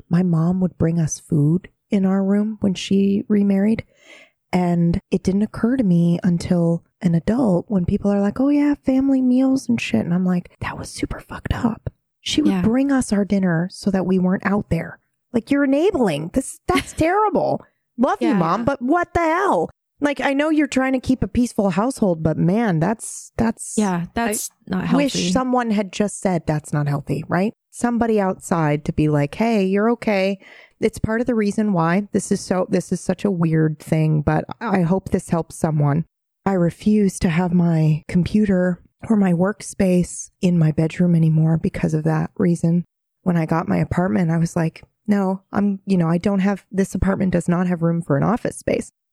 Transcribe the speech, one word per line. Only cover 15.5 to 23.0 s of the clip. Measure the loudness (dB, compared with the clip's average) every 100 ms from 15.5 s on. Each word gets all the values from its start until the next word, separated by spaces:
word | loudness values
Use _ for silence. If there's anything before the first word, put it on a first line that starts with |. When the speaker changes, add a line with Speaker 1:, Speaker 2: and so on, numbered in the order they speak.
Speaker 1:
you're | 0
enabling. | 2 2 2 2 0 0 -2
This, | -4 -6 -10 -2
that's | -2 -2
Speaker 2:
<laughs> |
Speaker 1:
terrible. | -2 0 2 2 0 -2 -4 -8 _ _ -2
Love | 0 2
you, | 0
Speaker 2:
Yeah. | 2
Speaker 1:
Mom, | 2 0
but | -2 -2
what | 0 0 0
the | 0
hell? | 0 0 0 0 -2 -8 _ -4
Like, | -4 -2
I | -2
know | 0 0
you're | 0 0
trying | 0 0
to | 0
keep | 0 -2
a | 0
peaceful | 0 -2 0 0
household, | 0 -2 0 0 0
but | 0 2
man, | 2 2 2 2
that's, | 0 -2